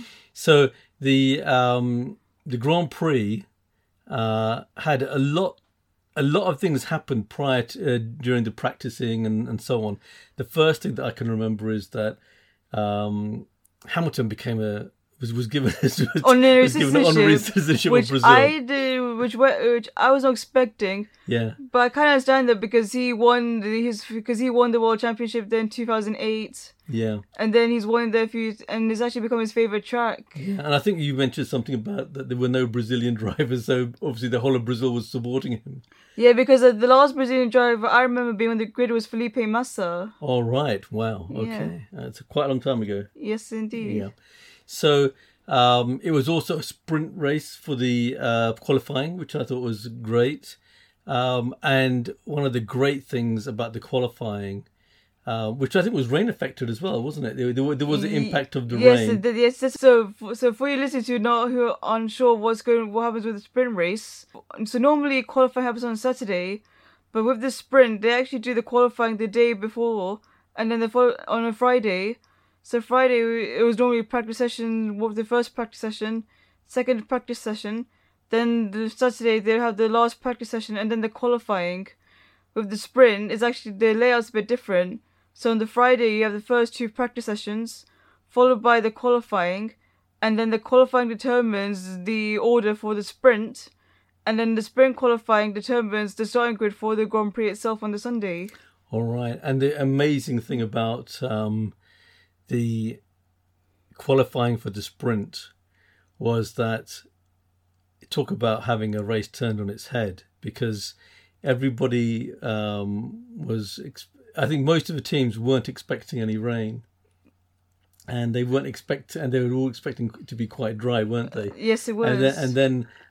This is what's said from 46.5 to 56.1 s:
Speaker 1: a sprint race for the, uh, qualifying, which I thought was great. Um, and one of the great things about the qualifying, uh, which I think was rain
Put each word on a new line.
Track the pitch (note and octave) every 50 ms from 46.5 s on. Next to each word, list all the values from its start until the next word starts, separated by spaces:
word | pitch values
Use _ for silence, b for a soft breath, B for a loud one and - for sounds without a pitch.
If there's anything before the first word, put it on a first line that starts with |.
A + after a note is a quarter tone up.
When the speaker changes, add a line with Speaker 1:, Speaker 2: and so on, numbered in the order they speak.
| F3 D#3
Speaker 1:
a | D3
sprint | - - - _ - D#3+ D#3 D#3+ D#3+ -
race | G3 D3+ C#3 D3 D3+ - - -
for | - - - D3
the, | A#2+ B2+ B2 A#2+ A#2+ A#2+ A#2+ C3+ -
uh, | - B2 A#2 A2+ A#2 A2+ A2+
qualifying, | - - - C#3 B2+ - - C#3+ B2+ C#3 D#3+ F3
which | F#3 D#3+ - -
I | D3 B2+
thought | - C3 B2+
was | B2 A#2+ A2+ G2+ G#2+ A#2+
great. | A2+ A#2+ A#2 A2 A2+ A#2 A#2+ C3+ D3+ - - - - b b b b b b b b b _
Um, | - C#3+ B2 B2+ B2+ B2+ B2 A#2+ B2 C3 - -
and | D3 C3+ C3 C3 B2+ B2+ B2 A#2+ - - - _
one | A3+ D3 D3 C#3+
of | C3+ B2
the | B2
great | A2+ G2+ - B2 C3+ C#3+ C#3+ C3+ -
things | - - B2 A#2 A#2 A2+ A2 G#2
about | C3+ A2 G#2 A#2 A2+ A2
the | A2+
qualifying, | - - - B2+ B2+ A#2+ - - A#2+ A2 G#2 G#2 G2+ G2 G2 G2+ - _ _ _ _ _ _ _ _ _ _ _ _
uh, | - A2+ A2+ A2 G#2+ A2+
which | C3+ C3+ B2 -
I | G3 F3
think | A3 A#3
was | D#3 C3
rain | A#2